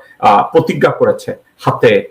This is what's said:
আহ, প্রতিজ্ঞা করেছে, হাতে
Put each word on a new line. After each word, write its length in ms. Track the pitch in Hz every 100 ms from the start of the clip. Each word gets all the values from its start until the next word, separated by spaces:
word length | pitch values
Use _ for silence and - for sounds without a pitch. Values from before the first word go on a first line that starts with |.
| - _
আহ, 240 | - 208 -
প্রতিজ্ঞা 380 | - - 156 151
করেছে, 460 | 123 117 101 - - _ _
হাতে 320 | - - 123 101 -